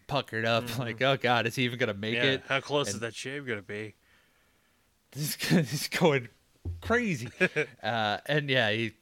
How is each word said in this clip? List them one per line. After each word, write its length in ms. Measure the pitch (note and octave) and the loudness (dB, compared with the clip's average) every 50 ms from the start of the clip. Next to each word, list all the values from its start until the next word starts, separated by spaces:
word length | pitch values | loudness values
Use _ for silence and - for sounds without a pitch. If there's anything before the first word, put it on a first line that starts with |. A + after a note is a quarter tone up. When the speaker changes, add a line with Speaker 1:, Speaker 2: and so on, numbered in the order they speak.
| - - | -8 -4
Speaker 1:
puckered 380 | C#3+ C3+ B2 - A2+ A2 A2 | -4 -4 -4 -4 -4 -2 0
up, 200 | A2+ A#2 A2+ A#2+ | 2 2 2 0
Speaker 2:
Mm-hmm. 160 | A#2+ A#2 A#2+ | -2 -6 -6
Speaker 1:
like, 200 | B2+ A#2 A2+ A2+ | -4 -4 -2 0
"Oh, 160 | B2+ C3+ C#3 C3 | 2 2 2 2
God, 300 | - B2 B2 A#2 A2 A2+ | 2 2 4 4 2 0
is 80 | - | 0
he 80 | C3+ B2+ | 0 0
even 160 | A#2+ A#2+ A#2+ | 0 0 0
gonna 140 | B2 A2 G#2 | -2 -2 -2
make 200 | G2 G#2 A2 A#2 | -2 -4 -2 -2
Speaker 2:
Yeah, 80 | A#2 B2+ | 0 2
Speaker 1:
it?" 200 | C#3 C3+ C3 - - | 2 0 0 -2 -2
Speaker 2:
how 120 | C3+ C#3 | -2 -2
close 280 | - - C#3 D3 C#3+ G#2 | -2 0 0 0 0 0
Speaker 1:
And 80 | G2 | -4
Speaker 2:
is 40 | A2 | -4
that 140 | A#2 A2+ G#2 | -6 -8 -8
shave 320 | - - C3 C3+ D3 C#3+ B2+ | -8 -10 -8 -8 -8 -6 -6
gonna 140 | A2+ G#2 F#2 | -6 -6 -6
be? 320 | F#2+ G#2 G#2 A2 G#2+ F#2+ _ _ _ _ _ _ _ _ _ _ _ _ _ | -8 -8 -8 -8 -10 -12 _ _ _ _ _ _ _ _ _ _ _ _ _
Speaker 1:
<laughs> 520 | _ _ _ _ _ _ _ _ _ _ - | _ _ _ _ _ _ _ _ _ _ -10
He's, 200 | C3 D3+ C#3 - | -6 -6 -6 -4
he's 520 | - - - D#3+ F3+ D3+ - D3 D3 - - | -4 0 4 4 4 4 2 -2 -4 -4 -4
going 420 | - - F#3 E3 C#3 C3+ A#2 - - _ _ _ _ _ - F2+ E2+ - | 0 4 4 6 6 4 0 -4 -16 _ _ _ _ _ -8 -8 -8 -4
crazy. 480 | - - A#3 A#3+ A#3+ G#3 E3 A#2+ A#2 - - - | -2 0 2 2 2 0 -2 -2 -4 -6 -2 0
Speaker 2:
<laughs> 420 | F#3 F3 - D3+ C#3+ A#2 - - | 0 0 2 0 -4 -4 -6 -6
Speaker 1:
Uh, 360 | - G#2+ A#2 A2+ G#2+ G#2 G#2 - - - | -4 -2 0 0 2 0 0 -2 -2 -2
and, 220 | D3 D3+ D3 C#3 | 0 0 0 2
yeah, 180 | C3 B2+ A#2 G#2 | 2 2 4 2
he, 220 | G#2+ A2+ A2+ A2 - _ | 2 0 0 -2 -4 _